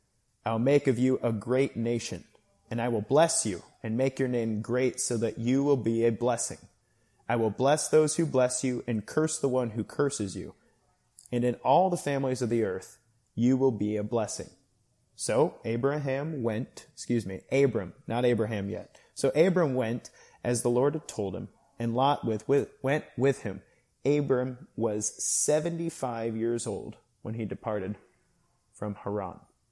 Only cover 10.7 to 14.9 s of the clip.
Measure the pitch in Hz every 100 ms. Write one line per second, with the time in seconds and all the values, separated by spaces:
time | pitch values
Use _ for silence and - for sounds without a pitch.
10.7 | _ _ _ _ _ - 123 123 117 123
11.7 | 147 185 175 - 139 135 127 120 117 104
12.7 | 92 - - _ _ _ - 123 131 135
13.7 | 107 104 107 104 117 104 - - _ _
14.7 | _ _